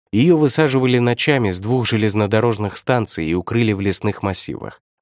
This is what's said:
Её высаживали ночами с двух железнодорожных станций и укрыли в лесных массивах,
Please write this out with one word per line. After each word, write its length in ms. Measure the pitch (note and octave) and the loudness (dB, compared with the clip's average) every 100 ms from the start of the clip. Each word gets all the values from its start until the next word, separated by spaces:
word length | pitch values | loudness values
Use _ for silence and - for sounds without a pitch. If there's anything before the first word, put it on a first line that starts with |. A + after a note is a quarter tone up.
| _ | _
Её 240 | G#2 D#3+ E3 | 2 4 4
высаживали 640 | D3 - D3+ C3 B2+ B2 | 4 2 2 2 2 2
ночами 520 | A#2+ A#2 - C#3 G#2+ | 2 0 0 0 0
с 80 | F2+ | -2
двух 280 | G#2 B2+ A2+ | -2 -2 0
железнодорожных 920 | A2 G#2+ G#2 G#2 A2 A#2+ G#2 G#2 - | 0 0 0 0 2 0 0 -4 -6
станций 500 | - B2 G2+ - D#2+ | -2 -2 -2 -4 -2
и 80 | |
укрыли 380 | F2 - A#2 A2+ | -2 -2 0 0
в 80 | G2 | 0
лесных 420 | G2 F#2 G#2+ - | -2 -2 -4 -4
массивах, 600 | G2 F#2+ - - - - _ _ | -4 -4 -4 -8 -12 -16 _ _